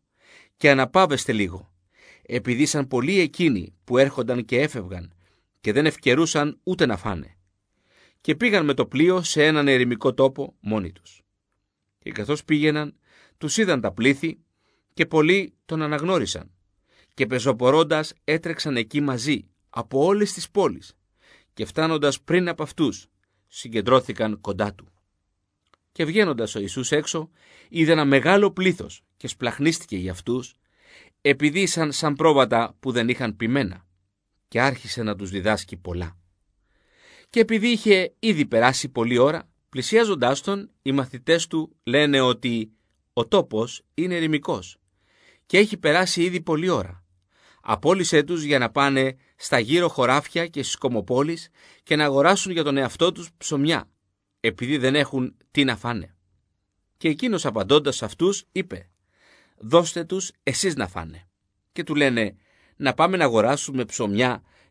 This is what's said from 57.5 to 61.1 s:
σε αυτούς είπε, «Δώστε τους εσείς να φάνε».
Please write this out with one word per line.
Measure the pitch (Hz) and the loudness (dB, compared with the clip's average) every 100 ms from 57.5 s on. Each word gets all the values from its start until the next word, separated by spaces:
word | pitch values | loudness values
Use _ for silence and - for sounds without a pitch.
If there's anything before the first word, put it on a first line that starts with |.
| 107 98 151 143 - | -4 2 2 2 -4
σε | |
αυτούς | 110 - 175 202 - | -8 -2 -2 -2 -6
είπε, | 190 185 87 - _ _ _ _ _ _ _ | -8 -8 -12 -18 _ _ _ _ _ _ _
«Δώστε | 110 165 165 170 | 4 4 4 -4
τους | 165 190 - - | -6 -6 -6 -8
εσείς | - - 190 139 | -6 -4 -4 -4
να | 95 | -6
φάνε». | 90 80 | -8 -12